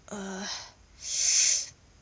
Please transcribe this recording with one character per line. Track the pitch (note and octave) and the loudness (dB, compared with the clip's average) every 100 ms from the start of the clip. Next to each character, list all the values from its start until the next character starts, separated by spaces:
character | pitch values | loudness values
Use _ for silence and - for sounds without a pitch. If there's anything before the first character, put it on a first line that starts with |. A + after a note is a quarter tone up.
| - | -12
う | G3+ | -10
ー。 | G3 F#3+ G3+ - - - - - - - - - - - - - - - | -8 -6 -6 -8 -12 -18 -20 -14 -4 0 4 4 4 2 -2 -12 -20 -20